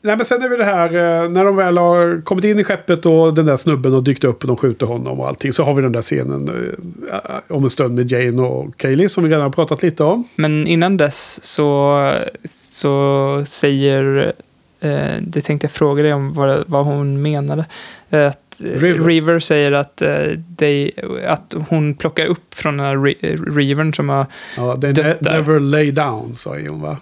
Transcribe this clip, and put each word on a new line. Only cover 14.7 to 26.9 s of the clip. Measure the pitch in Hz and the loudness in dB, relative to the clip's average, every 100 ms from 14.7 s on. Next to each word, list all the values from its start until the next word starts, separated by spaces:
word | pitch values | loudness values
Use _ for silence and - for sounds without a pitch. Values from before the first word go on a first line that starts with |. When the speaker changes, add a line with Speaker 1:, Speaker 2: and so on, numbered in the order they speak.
| _ | _
Speaker 2:
eh, | 151 143 143 - | -4 -2 -4 -4
det | - 160 | -4 -6
tänkte | - 147 | -4 -4
jag | 151 | -4
fråga | - 151 143 | 0 0 2
dig | 151 | 2
om | 143 139 | 0 -2
vad, | 151 139 139 - | 0 0 0 0
vad | 143 143 | 0 0
hon | 143 143 139 | 0 -2 -2
menade. | 147 147 143 147 160 - - - _ | -2 -2 -4 -4 -6 -12 -20 -20 _
Eh, | 156 143 | 2 2
att, | - _ - | 0 _ -12
eh, | - 131 | -6 0
Speaker 1:
River. | 170 165 165 | 2 2 4
Speaker 2:
River | 165 160 170 | 2 2 0
säger | - 151 143 | 2 2 4
att, | 143 143 - | 0 -2 -2
eh, | 151 147 151 160 165 170 | -2 0 -2 -4 -10 -2
they, | 151 143 143 - - - - | 0 2 -2 -6 -10 -6 -4
att | 156 - 170 156 | -4 -4 -10 -2
hon | 165 151 | 0 0
plockar | 143 160 156 160 | -2 -4 -2 -2
upp | 170 _ | -4 _
från | - 156 143 | -8 -6 -2
den | 139 | -2
här | 139 | 0
re-, | 139 - 165 156 165 147 | 0 0 -4 -4 -2 0
Revern | 139 139 156 | 0 0 -2
som | 151 143 | -2 -2
har | 139 135 - - - | 0 -2 -8 -14 -6
Speaker 1:
Ja, | 123 131 | -4 -2
they | 143 | 0
Speaker 2:
dött | 143 151 | 2 2
Speaker 1:
ne-, | - | 0
Speaker 2:
där. | 147 | 0
Speaker 1:
never | 160 151 156 | 0 2 2
lay | 139 151 151 | 2 2 2
down, | 139 143 110 117 120 | 0 -2 -4 -10 -10
sa | - 71 147 | -10 -8 -10
hon, | 78 | -8
va? | 76 | -8